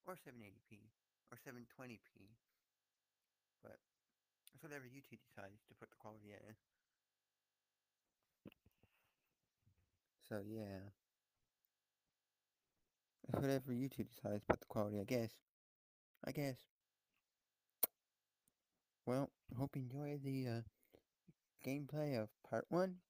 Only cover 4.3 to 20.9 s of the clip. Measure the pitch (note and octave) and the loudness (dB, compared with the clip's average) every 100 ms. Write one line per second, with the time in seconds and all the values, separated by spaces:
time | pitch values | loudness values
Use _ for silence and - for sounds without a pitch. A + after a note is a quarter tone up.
4.3 | _ - C3+ D#3+ C#3+ B2+ C3 C3 A#2 _ | _ -20 -18 -10 -10 -10 -14 -14 -18 _
5.3 | - G2 G#2 _ - - - A2 A2 G#2 | -10 -10 -12 _ -16 -16 -12 -12 -12 -12
6.3 | G2+ G#2+ G#2+ _ _ _ _ _ _ _ | -12 -14 -16 _ _ _ _ _ _ _
7.3 | _ _ _ _ _ _ _ _ _ _ | _ _ _ _ _ _ _ _ _ _
8.3 | _ - - - _ _ _ _ _ _ | _ -18 -18 -20 _ _ _ _ _ _
9.3 | _ _ _ _ _ _ _ _ _ - | _ _ _ _ _ _ _ _ _ -4
10.3 | G#2+ G2+ A2 G#2 G2 G2 - _ _ _ | -2 -2 -4 -4 -6 -8 -14 _ _ _
11.3 | _ _ _ _ _ _ _ _ _ _ | _ _ _ _ _ _ _ _ _ _
12.3 | _ _ _ _ _ _ _ _ _ - | _ _ _ _ _ _ _ _ _ 0
13.3 | B2 C#3 C3+ C3 B2 C3+ - A2 - G#2 | 4 6 6 4 2 2 0 -4 -2 0
14.3 | G#2 - - - A2+ G#2 G#2 G2 B2+ A2+ | 0 4 4 4 0 2 2 2 2 2
15.3 | - _ _ _ _ _ _ _ _ - | -4 _ _ _ _ _ _ _ _ -4
16.3 | C#3 C#3 B2+ - _ _ _ _ _ _ | 0 0 -2 -10 _ _ _ _ _ _
17.3 | _ _ _ _ _ - _ _ _ _ | _ _ _ _ _ -4 _ _ _ _
18.3 | _ _ _ _ _ _ _ - B2+ C#3 | _ _ _ _ _ _ _ 0 2 2
19.3 | _ _ A#2+ C#3 C#3+ B2+ C#3 D3 D3 C#3 | _ _ -2 0 0 -2 -2 -2 -2 0
20.3 | C3+ B2+ A#2 A2+ _ _ | 0 2 2 -2 _ _